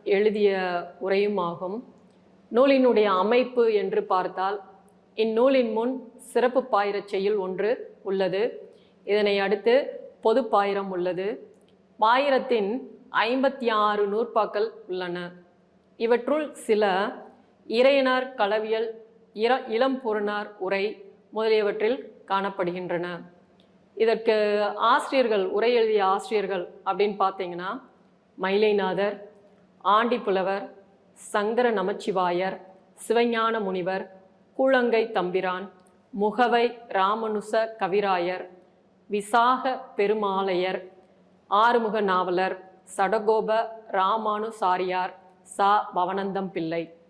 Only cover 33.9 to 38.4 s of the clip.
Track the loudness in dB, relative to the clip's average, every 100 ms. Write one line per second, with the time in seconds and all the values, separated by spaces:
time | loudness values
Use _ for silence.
33.9 | -4 -8 -16 -20 _ _ 0 2 4 4
34.9 | 2 0 -2 0 -2 -2 -4 -8 -16 _
35.9 | _ _ -4 -2 2 2 4 0 -2 -6
36.9 | 0 0 0 -2 -4 -2 -2 -2 -4 -2
37.9 | 0 0 0 -2 -6